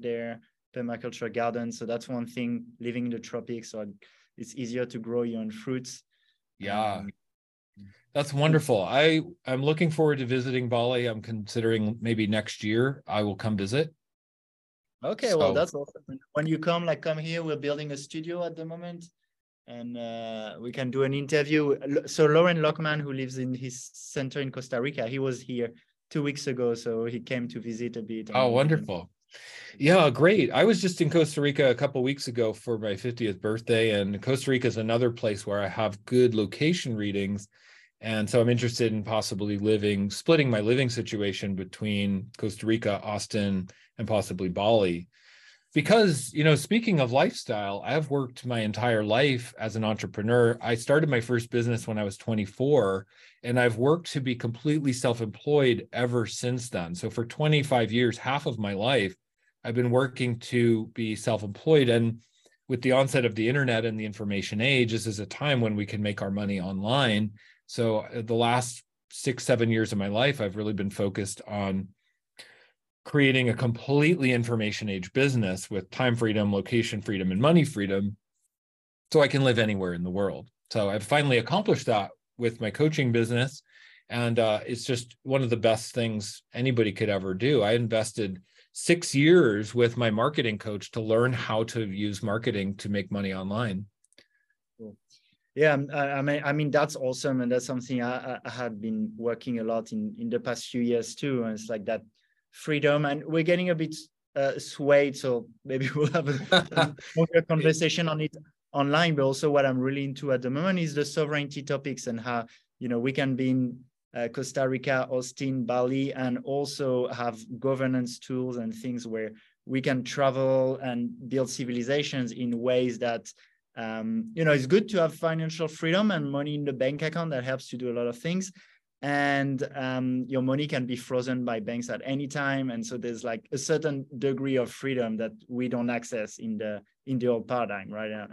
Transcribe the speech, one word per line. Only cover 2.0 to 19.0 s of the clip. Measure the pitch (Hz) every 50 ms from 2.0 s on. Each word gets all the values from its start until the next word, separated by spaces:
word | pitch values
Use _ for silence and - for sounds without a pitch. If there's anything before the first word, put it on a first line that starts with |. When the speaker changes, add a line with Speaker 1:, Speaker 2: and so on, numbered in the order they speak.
| - -
Speaker 1:
one | 127 120 120
thing, | 117 - 127 120 120 120 117 120 - - -
living | 117 120 117 123 120
in | 120
the | 117 113
tropics, | - - - 117 - - 120 117 113 -
so | - 107 107 104 98 - _ _ _ _ _ _ _
it's | - 120 - -
easier | 143 123 113 120 127 123
to | 123 127 117
grow | 113 113 120 120
your | 120 117 113 113
own | 110 110
fruits. | 107 - - 135 131 127 127 - - - _ _ _ _ _ _ _ _ _ _ _ -
Speaker 2:
Yeah. | 95 98 101 107 110 104 98
Speaker 1:
Um, | 90 98 101 - _ _ _ _ _ _ _ _ _ _ _ _ 101 101 98 - _ _ _
Speaker 2:
That's | - 143 143 147
wonderful. | 139 139 147 160 156 151 - - 120 101
I, | 90 87 120 139 151 160 160 160 160 175 - - _
I'm | 131 131 131
looking | 139 151 156 160 180 156
forward | 156 156 156 151 143 135
to | 127
visiting | 117 131 127 123 135 127 127 127 117
Bali. | 123 117 117 123 127 120 123
I'm | 117 110 110
considering | - 113 113 107 101 - - 120 110 113 113 107 107 107 117 117
maybe | 110 117 117 110 107
next | 101 110 107 104 - - - 107
year | 104 110 117 127 135 139 139 -
I | - 90 107
will | 107 104 95
come | - - 110 107
visit. | 95 98 98 117 143 160 156 - _ _ _ _ _ _ _ _ _ _ _ _ _ _ _ _ _ _ _ _ _ 127
Speaker 1:
Okay, | 151 220 - 277 233 180
well, | 156 147 95
Speaker 2:
So | 95
Speaker 1:
that's | 143 175 185 -
awesome. | 143 143 - - - - - 131 131 - _ -
When | 147 151
you | 160 160 151
come, | 156 170 170 170 175
like, | 165 151 139
come | - 165 156 156
here. | 156 165 165 170
We're | 165 156 147
building | 131 139 143 147 147 151 147
a | 143
studio | 127 143 - - 160 160 170 170 175 175
at | 165 160
the | 160 160
moment, | 160 165 170 175 175 175 175